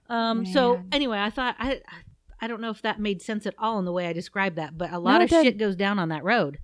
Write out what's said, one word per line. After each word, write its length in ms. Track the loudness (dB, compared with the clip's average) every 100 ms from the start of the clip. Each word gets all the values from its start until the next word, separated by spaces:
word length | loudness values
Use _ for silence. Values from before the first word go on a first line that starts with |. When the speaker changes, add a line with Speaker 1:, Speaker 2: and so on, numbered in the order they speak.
| -6
Speaker 1:
Um, 360 | -2 0 0 0
so 320 | 4 4 2
Speaker 2:
Man. 100 | 0
Speaker 1:
anyway, 260 | -2 0 0
I 100 | -2
thought, 260 | -2 -4 -4
I, 220 | -4 -6 -8 -20 -20 -20 -20 -10
I 60 | -8
don't 120 | -6
know 100 | -8
if 100 | -6
that 180 | -4 -2
made 220 | -2 -4
sense 240 | -4 -6 -6
at 80 | -4
all 180 | -2 -2
in 80 | -2
the 60 |
way 160 | -2 -2
I 60 |
described 420 | -4 -6 -2 -2 -2
that, 220 | -6 -6
but 140 | -6
a 60 | -2
lot 220 | 4 6
Speaker 2:
No, 60 | 6
Speaker 1:
of 60 |
Speaker 2:
it 40 | 6
did. 80 | 6
Speaker 1:
shit 120 | 4
goes 160 | 0 0
down 240 | 0 0
on 100 | 0
that 140 | -2
road. 340 | 0 2 0 -4